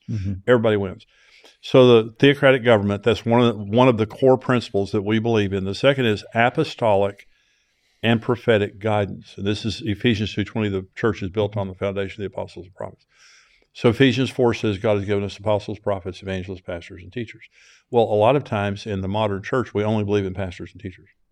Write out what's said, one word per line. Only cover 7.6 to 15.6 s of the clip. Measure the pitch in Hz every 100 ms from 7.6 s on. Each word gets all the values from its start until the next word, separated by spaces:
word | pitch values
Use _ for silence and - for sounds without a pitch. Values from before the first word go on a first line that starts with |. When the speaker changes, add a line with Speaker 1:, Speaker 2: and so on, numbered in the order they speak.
| _ _ _ -
Speaker 2:
and | 113 113
prophetic | - 120 - 107 101 101
guidance. | 107 104 98 98 - -
And | 98
this | 104
is | 110 -
Ephesians | - 98 123 104 107
two | -
twenty, | 98 113 104
"The | 95 92 -
church | 117 98
is | 95
built | 110 101 104
on | 95
the |
foundation | 92 101 98 98 -
of | 98
the |
apostles | - 95 92 92
and |
prophets." | - 101 98 _ _ _ _ _ _ _
So | - 123
Ephesians | 107 139 117 120
four | - 120
says, | 113 110 95
"God | 113 104
has | 101
given | 101
us | 101 -
apostles, | 104 104